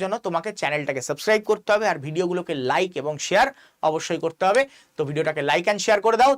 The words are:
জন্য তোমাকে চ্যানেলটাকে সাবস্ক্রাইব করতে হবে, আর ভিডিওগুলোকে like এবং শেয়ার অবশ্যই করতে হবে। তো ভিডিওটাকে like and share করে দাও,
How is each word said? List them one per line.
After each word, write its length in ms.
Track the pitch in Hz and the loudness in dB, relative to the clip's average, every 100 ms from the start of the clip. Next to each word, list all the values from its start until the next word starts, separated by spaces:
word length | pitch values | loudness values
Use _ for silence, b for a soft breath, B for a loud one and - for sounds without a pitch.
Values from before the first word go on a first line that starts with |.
জন্য 140 | 190 226 190 | -2 -4 -2
তোমাকে 240 | 165 214 208 | -4 -4 -4
চ্যানেলটাকে 420 | 143 147 143 135 - | -2 -2 -2 -4 -4
সাবস্ক্রাইব 320 | 143 - 214 214 | -4 2 2 2
করতে 180 | 214 - | -2 2
হবে, 120 | 208 214 | 2 2
আর 60 | 156 139 | -2 -4
ভিডিওগুলোকে 480 | 160 180 180 175 147 127 | -2 -2 -2 -4 -4 0
like 240 | 151 185 147 | 0 0 -4
এবং 120 | 143 147 - | -6 -6 0
শেয়ার 200 | 190 269 b b b 156 | 2 2 b b b -2
অবশ্যই 300 | 156 - 170 165 | -2 -4 -4 -4
করতে 180 | - 190 | -2 2
হবে। 120 | 226 269 b b - | 2 0 b b -6
তো 60 | 143 | -4
ভিডিওটাকে 320 | 147 156 151 143 | -2 -2 -2 0
like 180 | 160 185 | 0 0
and 100 | 208 220 | -2 2
share 160 | 208 220 | 2 4
করে 120 | 220 | 4
দাও, 100 | 269 | 4